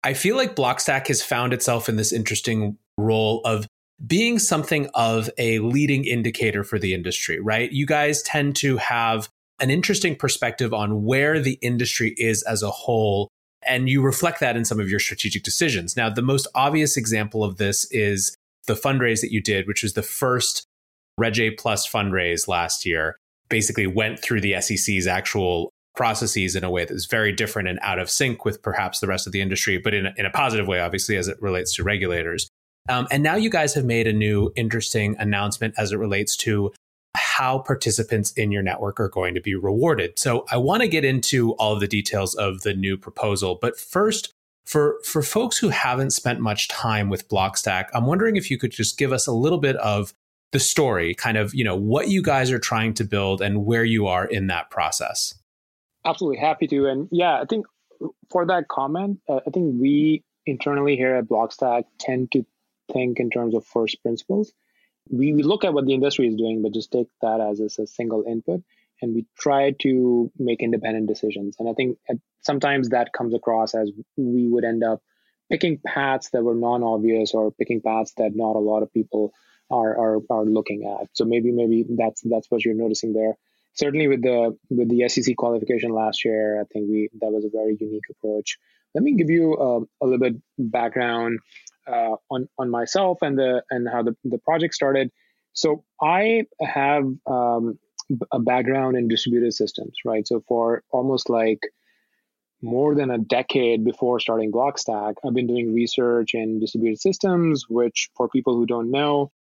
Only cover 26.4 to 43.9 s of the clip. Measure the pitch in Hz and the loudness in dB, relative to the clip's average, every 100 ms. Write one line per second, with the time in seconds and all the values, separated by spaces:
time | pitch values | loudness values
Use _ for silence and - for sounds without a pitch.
26.4 | 92 92 90 90 87 90 92 117 107 98 | 0 -2 -2 -2 -4 -6 -4 0 0 0
27.4 | 104 - 92 92 101 92 92 - 135 117 | -2 -2 -4 -4 -4 -4 -2 0 0 -2
28.4 | 107 98 - 95 95 - 98 92 - 95 | -4 -4 -4 -2 -2 -2 -4 -4 -4 -2
29.4 | 95 95 - 95 101 104 95 - 98 120 | -2 -2 0 -2 0 -2 -2 -4 -4 0
30.4 | 135 110 95 90 87 92 - 101 90 - | 0 0 0 0 0 -2 -2 -2 -2 -4
31.4 | 101 90 90 - 92 101 92 85 82 87 | -4 -2 -2 -2 0 0 0 -2 -2 -4
32.4 | - _ _ _ - 127 131 139 151 185 | -8 _ _ _ -4 -4 0 0 2 2
33.4 | 220 185 151 147 127 117 113 107 107 104 | 2 2 0 0 0 2 2 2 2 2
34.4 | 104 - 113 117 - 113 104 104 104 101 | 2 0 -2 -2 -2 0 0 0 0 0
35.4 | 104 - 113 - 104 101 107 98 104 - | -2 -2 -4 -2 -2 -2 -2 -2 -2 -2
36.4 | - 104 101 - _ _ _ - - - | 0 0 0 -4 _ _ _ -4 -2 0
37.4 | 131 135 135 131 - 107 110 113 101 - | 0 -2 -2 -2 0 0 0 0 0 -2
38.4 | 104 101 95 - 101 - 101 95 90 90 | -2 0 -2 -2 -6 -2 -4 -2 -2 -2
39.4 | 98 95 95 104 165 127 87 - 143 120 | -4 -2 0 2 2 2 -2 -2 0 0
40.4 | - 127 135 214 240 160 139 131 117 131 | 0 0 2 2 2 2 2 2 0 2
41.4 | 113 110 110 107 101 107 101 104 95 - | 2 2 2 2 0 0 0 -2 -2 -2
42.4 | 101 95 104 98 98 95 - - 107 98 | -4 -2 -4 -2 -2 -2 -8 -4 -2 0
43.4 | 98 90 120 - - | -2 -2 -2 -4 -4